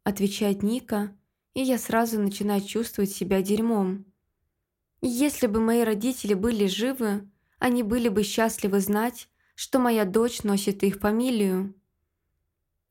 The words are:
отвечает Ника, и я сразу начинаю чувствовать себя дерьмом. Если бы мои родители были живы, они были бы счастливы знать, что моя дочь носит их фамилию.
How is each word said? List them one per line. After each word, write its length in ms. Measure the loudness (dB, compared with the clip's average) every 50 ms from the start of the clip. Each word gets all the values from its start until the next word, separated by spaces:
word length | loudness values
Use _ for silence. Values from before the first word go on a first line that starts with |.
| -4
отвечает 600 | -4 -2 0 0 -2 0 0 0 0 0 0 0
Ника, 520 | -2 -2 -2 -4 -4 -4 -4 -4 -4 -8 _ _ _ _ _ _ _ -4
и 80 | -2
я 160 | 0 0 0
сразу 420 | 0 0 0 0 2 2 2 0 0
начинаю 420 | 0 0 0 -2 -2 0 0 0
чувствовать 500 | -2 -2 -4 -4 -4 -4 -2 -2 -2 -2
себя 300 | -2 -4 -2 0 0 0
дерьмом. 640 | 2 2 0 0 2 2 2 2 0 0 -2 -6 -8 _ _ _ _ _ _ _ _ _ _ _ _ _ _ _ _ _ _ -6
Если 460 | -4 -2 0 0 0 0 0 0 0
бы 120 | 0 2 2
мои 240 | 2 2 4 2 2
родители 500 | 2 0 -2 -2 -4 -4 -2 -2 0 0
были 340 | 0 0 0 0 2 0
живы, 640 | 0 0 0 -2 -2 -2 -2 -2 -2 -2 -4 -6 -10 _ _ _ _ _ -2
они 240 | 0 2 2 2 0
были 240 | 0 0 0 2
бы 160 | 2 2 2 0
счастливы 560 | 0 0 0 0 0 0 -2 -2 0 0 2
знать, 500 | 2 2 0 0 0 -2 -6 -8 -16 _ _ _ _ _ _
что 240 | -14 -6 0 2 2
моя 260 | 4 4 4 2 2
дочь 380 | 2 2 2 2 2 0 -2 -2
носит 400 | 0 0 2 2 0 -2 0 0
их 160 | 0 0 0
фамилию. 760 | 0 0 0 2 0 0 0 2 2 2 0 0 -2 -4 -8 _ _ _ _ _ _ _ _ _ _ _ _ _ _ _ _ _ _ _ _ _ _ _